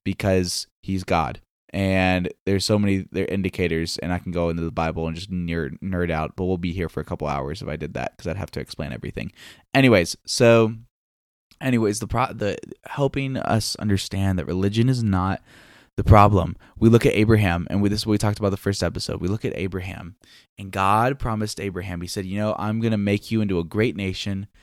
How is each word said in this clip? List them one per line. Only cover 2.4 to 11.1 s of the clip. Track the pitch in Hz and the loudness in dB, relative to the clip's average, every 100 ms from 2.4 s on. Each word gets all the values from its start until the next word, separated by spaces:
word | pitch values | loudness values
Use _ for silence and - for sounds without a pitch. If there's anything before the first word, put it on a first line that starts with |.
there's | - 98 - | -2 0 2
so | 107 | 2
many | 101 98 - | 2 0 -2
there | 92 | -6
indicators, | 95 98 95 - 90 82 82 - | -4 -2 -4 -2 -2 0 -4 -6
and | 78 | -4
I | 90 | -4
can | 92 | -4
go | 85 85 | -2 -2
into | 85 | -2
the | 82 | -4
Bible | 82 82 80 82 | -2 -4 -2 -4
and | 82 | -6
just | 98 | -6
nerd, | 92 85 85 71 - | -6 -4 -4 -4 -6
nerd | 95 90 87 | -6 -2 -2
out, | 78 78 - | -2 -4 -4
but | |
we'll | 92 92 | -2 -2
be | 90 | -2
here | 92 82 | -4 -4
for | - | -6
a | |
couple | 76 87 73 | -8 -6 -4
hours | 69 67 78 | -4 -6 -8
if | 73 | -8
I | 76 | -8
did | 76 | -8
that, | - - - | -8 -8 -8
'cause | 87 | -8
I'd | 80 | -8
have | 85 | -8
to | - | -10
explain | - - 76 | -10 -10 -10
everything. | 57 - - 57 - - - _ | -8 -10 -10 -12 -14 -20 -20 _
Anyways, | 135 131 104 82 - - | 4 6 6 4 -4 -6
so, | - 120 117 110 113 117 _ _ | 4 6 8 6 0 -14 _ _